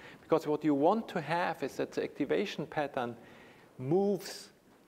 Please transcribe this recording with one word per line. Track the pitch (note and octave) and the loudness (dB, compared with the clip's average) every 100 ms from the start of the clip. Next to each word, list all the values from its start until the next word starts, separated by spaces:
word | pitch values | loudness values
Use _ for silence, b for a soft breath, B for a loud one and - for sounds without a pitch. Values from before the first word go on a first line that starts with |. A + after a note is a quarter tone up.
| B B | B B
because | B D#3 D3 | B 2 4
what | D3 | 0
you | D#3 | 2
want | C#3 D#3 A3 A3 | 6 6 4 0
to | F#3+ | -6
have | C#3 E3 F3+ E3 | -2 0 0 -2
is | C3+ - | -6 -4
that | C3+ | -4
the | - | -2
activation | G2 - C#3 D#3+ G3 - D3 | -4 -2 0 0 0 -4 -4
pattern | - C#3+ - A#2+ A#2 B B B B B - | -2 -2 -2 -4 -6 B B B B B -10
moves | C3 F3 G3+ F#3+ - - - - _ - | 0 2 2 0 -4 -12 -16 -20 _ -20